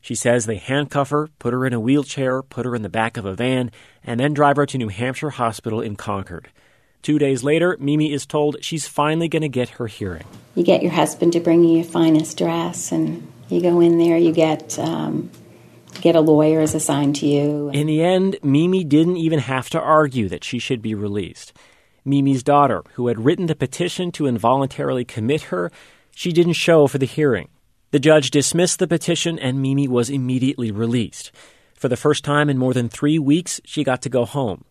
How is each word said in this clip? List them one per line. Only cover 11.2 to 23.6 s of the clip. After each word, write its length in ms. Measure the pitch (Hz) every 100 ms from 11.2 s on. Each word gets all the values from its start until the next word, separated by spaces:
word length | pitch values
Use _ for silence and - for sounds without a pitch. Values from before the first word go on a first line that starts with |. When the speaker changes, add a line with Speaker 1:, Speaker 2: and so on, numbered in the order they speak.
| 170
Speaker 2:
to 60 | 170
bring 240 | 170 165
you 120 | 170 165
your 80 |
finest 540 | 165 170 165 156 160 -
dress, 540 | 170 170 170 175 -
and 380 | 165 160 170 - - -
you 100 | 175
go 200 | 175 175
in 180 | 170 170
there, 180 | 170 165
you 160 | 170
get, 460 | 160 156 151 - -
um, 520 | 156 170 156 156 - - - - - - _ -
get 140 | 170
a 60 | 170
lawyer 400 | 156 151 156 156
is 160 | 156 156
assigned 400 | - 143 143 147
to 100 | 147
you. 440 | 143 147 147 147
Speaker 1:
In 140 | 139 151
the 120 | 156
end, 360 | 170 185 190 190
Mimi 440 | 143 139 170 190
didn't 320 | 160 143 165 180
even 240 | 160 160
have 280 | 120 131 123
to 100 | 165
argue 480 | 135 156 151 127 98
that 160 | 85
she 160 | - 123
should 200 | - 127
be 140 | 110
released. 580 | 107 104 104 85 - - _ _ _ _ _
Mimi's 400 | 135 143 139 135
daughter, 400 | 123 143 143 98 -
who 160 | - 120
had 160 | 113
written 220 | 117 180 175
the 100 |
petition 560 | 151